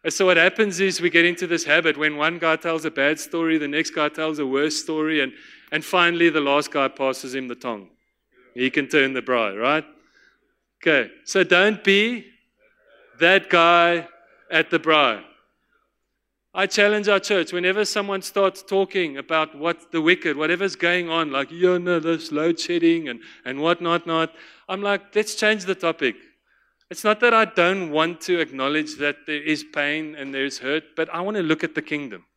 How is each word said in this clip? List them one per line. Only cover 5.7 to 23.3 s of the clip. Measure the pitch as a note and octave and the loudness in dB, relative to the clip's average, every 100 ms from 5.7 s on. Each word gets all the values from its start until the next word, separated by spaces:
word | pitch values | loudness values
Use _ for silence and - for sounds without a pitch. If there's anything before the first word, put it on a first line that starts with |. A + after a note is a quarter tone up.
and | D#3 | -8
finally | - F3+ E3+ E3+ E3+ | -2 2 2 4 2
the | D#3 | 2
last | C#3+ C#3+ D3 | 0 0 0
guy | D3 C3+ | -2 -2
passes | - C3+ C3 C3 | -2 -4 -4 -8
him | C3 B2+ | -10 -10
the | A#2+ | -10
tong. | B2+ G#2+ F2 _ _ _ _ _ _ | -10 -10 -14 _ _ _ _ _ _
He | B2 C3 | -4 -2
can | D3+ C3+ | 0 0
turn | D#3 C3+ | 2 2
the | C3 | -2
braai, | B2 B2 G#2+ G2 | -2 -2 -2 -2
right? | B2 D#3 D3+ _ _ _ _ _ _ _ _ _ | -2 -2 -4 _ _ _ _ _ _ _ _ _
Okay, | E3 C#3+ G#2+ - | 2 2 0 -10
so | - F#3+ | -4 0
don't | E3+ F3+ G#3 G#3 | 4 4 4 2
be | G3 G3 A3 A#3+ - _ _ _ _ _ _ _ _ - | 2 2 2 -4 -12 _ _ _ _ _ _ _ _ 0
that | E3 F#3+ F#3+ | 4 4 4
guy | E3+ E3 F3 E3+ E3+ D#3+ _ _ _ _ | 4 6 6 4 2 -4 _ _ _ _
at | D#3+ D#3+ | -2 0
the | E3 | 0
braai. | D#3 D#3 C3+ G#2 - _ _ _ _ _ _ _ _ _ _ _ _ | 2 4 2 0 -10 _ _ _ _ _ _ _ _ _ _ _ _
I | - G3 | -4 -2
challenge | G#3 G3+ G#3+ G3+ | 2 2 2 2
our | G3 | 0
church, | G3 G3 D#3 | 2 0 0
whenever | F3 F3+ G3 G3+ | -2 0 0 -2
someone | G#3+ G3+ F#3+ | -2 -4 -6
starts | - G3+ F#3+ F#3+ | -4 0 0 -2
talking | - G3 F#3+ G3 E3 C#3 | -2 0 0 -2 -4 -6
about | C3+ D#3+ D#3 D3 | -2 -2 -2 -4
what | E3 E3 _ | -6 -6 _
the | E3 | 0
wicked, | D#3+ F#3 E3 C#3+ | 2 2 0 -2
whatever's | D#3 F3 G3 - | -2 -2 -4 -2
going | E3+ F3+ E3+ | 0 0 -2
on, | E3 D#3 | -2 -2
like, | C3+ C3+ | -4 -6
"Yeah, | E3 F3+ F3+ | 0 2 2
no, | F3 E3+ | 0 -2
this | D#3+ E3 - | 0 -4 -2
load | D3 E3 E3+ | -2 0 -2
shedding | - F3 E3 E3 D3 | -2 2 2 2 -2
and, | A#2 - | -12 -16